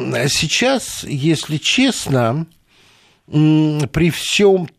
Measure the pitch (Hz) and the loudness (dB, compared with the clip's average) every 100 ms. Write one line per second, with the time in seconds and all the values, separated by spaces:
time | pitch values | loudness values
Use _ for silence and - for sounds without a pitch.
0 | 127 123 139 - 160 - 247 269 - - | -2 -2 -2 -2 -2 0 0 0 -4 -10
1 | - 135 156 151 - 151 - - 262 - | -8 -2 0 0 -2 -4 -2 0 0 0
2 | - 131 113 147 160 _ _ _ _ _ | -2 0 0 -2 -6 _ _ _ _ _
3 | _ _ _ 151 156 156 151 151 139 156 | _ _ _ 2 4 4 2 0 -4 0
4 | 170 - - - 202 185 160 | 0 0 -4 2 4 4 0